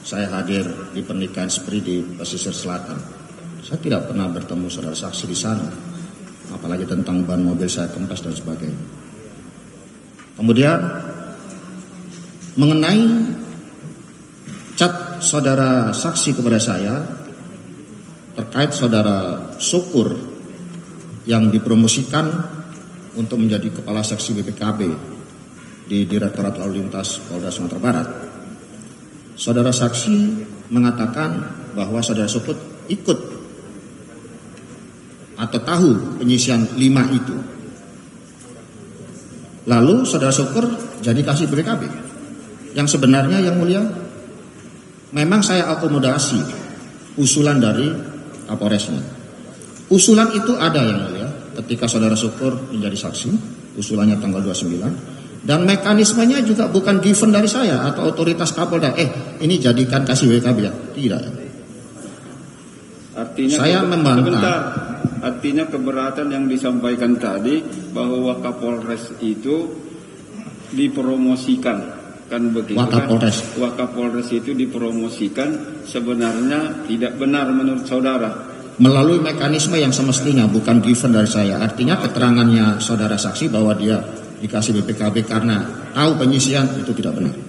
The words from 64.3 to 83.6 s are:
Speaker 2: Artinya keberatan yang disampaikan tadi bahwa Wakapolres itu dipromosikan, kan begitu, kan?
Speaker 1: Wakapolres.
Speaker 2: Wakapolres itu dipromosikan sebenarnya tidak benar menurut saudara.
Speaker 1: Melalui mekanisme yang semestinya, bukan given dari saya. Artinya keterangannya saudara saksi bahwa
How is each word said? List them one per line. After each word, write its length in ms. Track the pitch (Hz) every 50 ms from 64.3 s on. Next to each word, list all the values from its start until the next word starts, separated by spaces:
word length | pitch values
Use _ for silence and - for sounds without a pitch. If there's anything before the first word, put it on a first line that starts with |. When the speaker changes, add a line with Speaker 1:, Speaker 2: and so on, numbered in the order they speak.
| - - 202 180 175 160 147 - - - - - 120 - - - - -
Speaker 2:
Artinya 480 | - 127 123 123 - 143 139 151 160 156
keberatan 640 | 156 139 127 131 131 131 131 135 135 147 147 143 139
yang 160 | 135 135 135
disampaikan 640 | 127 127 131 127 123 120 113 120 123 120 123 120 123 113
tadi 400 | 120 107 95 98 104 123 143 160 156 - - 92 90 - -
bahwa 400 | 120 120 123 127 127 127 127 123
Wakapolres 800 | - - 123 120 - 117 117 120 117 113 113 117 110 - - - -
itu 480 | 117 110 107 101 107 131 147 160 170 160 - - - - - - - - - - - - - - - - - - - - -
dipromosikan, 1040 | 131 143 135 127 143 127 127 131 131 127 127 127 127 - - 127 - - 131 113 98 92 - - - - - - - -
kan 160 | - 117 120 120 117
begitu, 240 | 113 113 107 - 104 113
kan? 80 | 123 120
Speaker 1:
Wakapolres. 480 | 120 117 113 117 113 113 113 110 101 - - - -
Speaker 2:
Wakapolres 800 | - 123 120 123 - 127 120 120 120 123 120 113 120 120 - 120
itu 240 | 113 113 139 143 127
dipromosikan 1200 | 127 123 - 120 117 113 113 117 113 113 110 - 110 98 101 123 135 147 156 147 - - - - -
sebenarnya 1040 | - - 131 117 120 123 117 117 113 113 113 123 131 143 151 156 151 - - - -
tidak 320 | 113 113 123 120 - -
benar 320 | 135 139 143 143 139 127 131
menurut 320 | 131 135 131 131 127 120
saudara. 640 | - 131 127 131 135 131 123 117 107 - - - - - - - - - -
Speaker 1:
Melalui 400 | 120 131 135 139 135 156 175 170
mekanisme 560 | 156 160 151 - 143 143 151 156 151 - 180 165
yang 160 | 147 131 127
semestinya, 560 | 131 131 135 127 - 131 143 139 131 113 107
bukan 320 | 98 110 107 - 117 120
given 320 | 104 120 120 117 - 127 117
dari 160 | 110 107 107
saya. 320 | - 107 104 98 95 -
Artinya 400 | 110 110 - - 127 139 175 185
keterangannya 800 | - 117 - - 120 123 120 120 120 117 117 113 110 107 104 101
saudara 320 | - - 117 107 107 107 110
saksi 400 | 101 - 104 98 - 160 - 113
bahwa 240 | 107